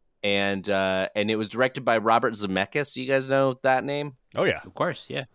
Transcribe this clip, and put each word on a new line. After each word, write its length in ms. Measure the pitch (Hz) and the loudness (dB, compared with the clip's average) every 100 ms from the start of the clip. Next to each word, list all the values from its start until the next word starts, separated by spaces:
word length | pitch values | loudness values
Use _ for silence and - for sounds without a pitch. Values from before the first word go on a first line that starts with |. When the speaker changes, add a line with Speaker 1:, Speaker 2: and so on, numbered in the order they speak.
| _ _ | _ _
Speaker 1:
and, 460 | 101 101 98 98 95 | -2 0 0 -2 -2
uh, 400 | 98 95 95 95 | 0 2 0 -2
and 160 | 107 104 | -2 0
it 60 | 110 | 0
was 140 | 107 | -2
directed 340 | 113 127 131 | 0 0 0
by 140 | 120 113 | 0 2
Robert 380 | 110 117 123 107 | 4 4 4 -2
Zemeckis. 600 | 101 92 - 151 139 127 | -2 0 0 -2 -4 -6
You 100 | 127 | 0
guys 220 | 135 131 | 0 2
know 320 | 135 135 123 | 2 2 2
that 200 | 135 131 | 2 2
name? 320 | 139 143 147 131 _ | 0 -4 -6 -10 _
Speaker 2:
Oh, 120 | 117 175 | -2 0
yeah. 160 | 82 | -2
Speaker 3:
Of 100 | - | -6
course, 340 | - 165 131 - | -4 -4 -4 -8
yeah. 160 | 139 120 | -10 -10